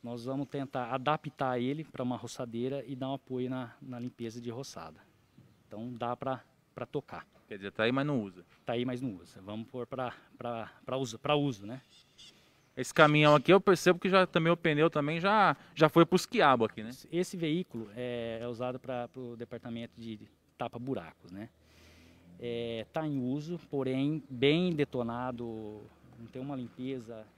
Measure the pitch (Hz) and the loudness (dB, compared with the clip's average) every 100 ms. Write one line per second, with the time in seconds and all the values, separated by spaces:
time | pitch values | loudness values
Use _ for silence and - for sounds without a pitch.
0 | 120 120 120 135 139 143 135 135 120 131 | -10 -10 -6 -6 -6 -6 -6 -4 -2 -2
1 | 127 151 151 - 135 127 123 147 151 - | 0 -2 -4 -4 -2 0 0 -4 -8 -6
2 | 127 120 120 - 123 113 127 139 117 131 | -4 -4 -8 -10 -8 -4 -4 -6 -8 -8
3 | 131 135 _ 127 127 127 120 - 139 123 | -6 -8 _ -6 -4 -4 -8 -14 -14 -10
4 | 123 - 113 120 120 117 135 - 80 78 | -10 -10 -10 -8 -10 -10 -12 -14 -16 -18
5 | _ _ _ - - _ _ 104 120 120 | _ _ _ -20 -20 _ _ -12 -12 -6
6 | 120 123 139 131 - _ _ - 120 147 | -6 -4 -4 -6 -10 _ _ -12 -6 -6
7 | - 175 - _ _ 104 98 - 113 135 | -6 -14 -16 _ _ -12 -10 0 0 2
8 | 147 139 101 90 - _ - 120 123 123 | 0 -2 -4 -10 -20 _ -6 -2 -2 -4
9 | 131 92 85 - 95 107 113 127 120 123 | -6 -8 -14 -18 -10 -10 -8 -10 -8 -6
10 | 123 - _ - 120 117 107 - - 131 | -6 -8 _ -10 -6 -6 -8 -14 -6 -4
11 | 131 110 - 147 143 107 101 135 _ - | -4 -6 0 2 2 -2 -10 -14 _ -20
12 | _ _ - _ _ _ _ - 131 - | _ _ -20 _ _ _ _ -8 -2 8
13 | 151 151 151 147 - 190 196 175 - 180 | 8 10 8 8 8 6 8 4 6 4
14 | 190 190 180 175 165 170 165 147 165 151 | 4 4 4 2 2 2 2 4 4 2
15 | 147 165 190 214 185 143 - - 156 - | -2 0 2 4 4 2 -6 4 6 8
16 | 165 185 - 240 156 127 110 - 110 127 | 6 6 2 4 6 6 4 0 -12 -12
17 | - 170 180 185 165 160 185 113 107 107 | -6 -2 -2 -2 -2 -2 -4 -8 -10 -8
18 | 123 120 117 113 120 113 127 127 123 123 | -6 -6 -6 -6 -8 -6 -6 -6 -8 -8
19 | 120 - 123 117 117 117 120 117 117 - | -8 -12 -14 -12 -12 -12 -10 -10 -12 -14
20 | 113 107 107 _ _ _ 117 117 123 120 | -14 -14 -16 _ _ _ -8 -8 -6 -8
21 | 85 - 87 92 110 _ _ _ - - | -8 -20 -16 -14 -14 _ _ _ -20 -20
22 | - - - - 120 117 117 113 107 165 | -20 -20 -20 -12 -8 -6 -4 -6 -6 -4
23 | 156 143 123 139 151 175 - 143 131 131 | -4 -2 -2 -4 -6 -10 -6 -2 0 0
24 | 139 156 - 123 139 160 180 156 147 127 | 0 -2 -6 2 4 4 2 0 0 0
25 | 117 120 127 120 117 110 107 107 110 _ | -2 -2 -6 -6 -8 -8 -10 -14 -18 _
26 | - 117 117 131 135 139 120 - 127 131 | -20 -20 -16 -12 -8 -8 -8 -8 -8 -8
27 | 113 113 107 | -10 -14 -16